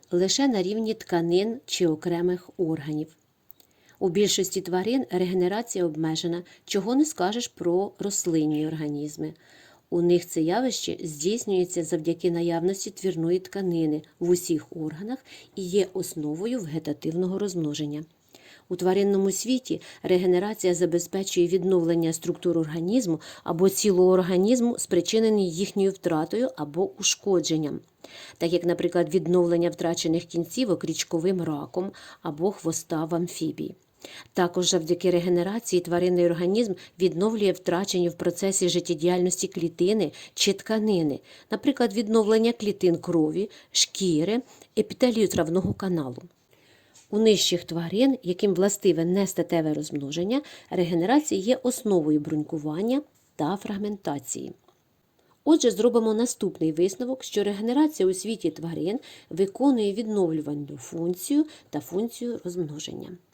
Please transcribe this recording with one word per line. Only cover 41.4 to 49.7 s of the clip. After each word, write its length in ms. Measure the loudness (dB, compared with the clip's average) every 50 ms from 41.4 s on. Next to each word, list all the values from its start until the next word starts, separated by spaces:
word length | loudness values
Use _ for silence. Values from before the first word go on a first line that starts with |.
| -10 _
наприклад, 420 | -8 -2 0 0 0 2 0 0 0
відновлення 600 | -2 -2 2 2 2 4 4 4 4 4 2 0
клітин 440 | 0 -2 -4 -2 2 2 2 2 2
крові, 520 | -2 0 2 2 2 2 0 -2 -4 -6 -8 -18 -20 _
шкіри, 720 | _ -2 -2 -2 _ -2 0 2 2 2 2 2 0 -2 -4 -6 -16 -20 -20 _ _ -2
епітелію 500 | -2 -2 0 0 0 2 2 2 0 0
травного 460 | 2 0 -2 0 0 0 0 0 -4
каналу. 440 | -4 -4 -2 -2 -2 -4 -6 -8 -12 -16 -18 _ _ _ _ _ _ _ _ _ _ _ _ _ -20 -14 _
У 100 | 0 4
нижчих 440 | 6 6 6 6 4 0 0 -2 -2
тварин, 540 | -4 -6 -6 -4 -4 0 2 4 4 4 0 -2
яким 300 | -4 -2 0 2 2 2
властиве 520 | 4 2 2 0 2 2 2 4 4 2
нестатеве 680 | 2 2 2 0 0 0 -2 -2 0 0 0 0 0